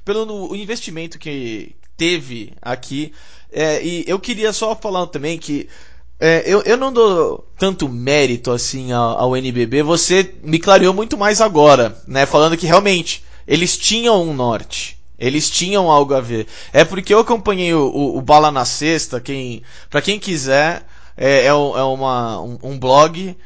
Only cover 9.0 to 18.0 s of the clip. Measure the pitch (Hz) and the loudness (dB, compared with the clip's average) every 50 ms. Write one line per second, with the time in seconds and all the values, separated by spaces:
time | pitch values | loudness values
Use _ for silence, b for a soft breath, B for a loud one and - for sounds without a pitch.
9 | 120 113 117 - 123 127 127 131 131 127 120 120 117 113 127 147 151 151 170 165 | 0 0 0 0 0 0 0 -2 -2 -2 -2 -2 0 0 2 2 2 2 2 2
10 | - - 180 190 185 185 - - - 151 160 165 165 202 190 190 180 185 185 202 | 2 4 4 4 2 2 -2 -12 -4 -2 -2 2 6 6 6 8 8 6 2 2
11 | 226 226 302 208 202 208 214 220 220 208 175 151 151 147 139 127 117 104 - - | -2 -4 -2 0 2 2 4 4 2 4 6 6 8 8 8 8 6 2 -2 -8
12 | - - 127 135 139 - - 151 156 165 165 165 180 165 170 196 202 202 185 175 | -10 -4 0 0 2 4 4 4 4 4 2 0 2 4 6 6 6 4 0 0
13 | - - - - b b b b b b 143 165 180 - - - - - 214 233 | -2 -4 -8 -10 b b b b b b 0 0 0 0 -2 -2 -2 -2 0 0
14 | 233 240 220 185 170 160 147 127 123 120 113 101 - - - - - - - - | 2 4 4 4 2 0 -2 -2 0 0 -2 -2 -6 -8 -10 -10 -10 -10 -12 -14
15 | - - - - 113 127 139 151 147 - - - 175 185 202 202 180 165 151 143 | -16 -16 -10 -4 -4 -2 -2 0 -2 -2 -2 -2 -2 0 2 2 4 6 6 4
16 | 143 135 139 131 117 117 117 110 107 B B B B B B 139 165 165 190 190 | 4 4 0 -2 -2 -2 -4 -6 -6 B B B B B B 4 4 4 2 -4
17 | 185 - 202 226 226 226 240 220 - 214 196 185 180 170 165 156 139 127 - 139 | 0 4 4 4 4 4 2 0 0 -2 -2 0 0 2 2 2 2 2 0 -2